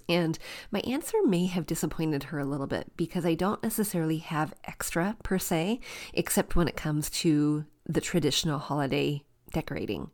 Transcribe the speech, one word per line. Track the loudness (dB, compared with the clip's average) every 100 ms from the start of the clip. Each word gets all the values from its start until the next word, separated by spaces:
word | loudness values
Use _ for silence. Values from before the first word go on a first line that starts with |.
| 2
And | 2 2 0 -6 -14 -6
my | -4
answer | -2 -2 0 2
may | 4 4 2
have | 0 -2
disappointed | -2 -2 0 0 0
her | -2 -4
a |
little | -2 -2 -2
bit | -4 -6 -4
because | -2 0 0
I |
don't | 2 2 0
necessarily | -2 0 0 0 0 -2
have | -2 -2 -2 -4
extra | -14 -8 -4 0 0 -2
per | 0 0
se, | 2 0 2 -2 -4 -12 -6
except | -2 0 2 4
when | 4 4
it | 0
comes | -2 0 -2
to | 0 4 4 4 2 -2 _ -2
the | -2
traditional | 2 2 2 2 0 -2
holiday | -2 0 0 2 0 -2 -6 _ -6
decorating. | -4 -2 -4 -4 -4 -6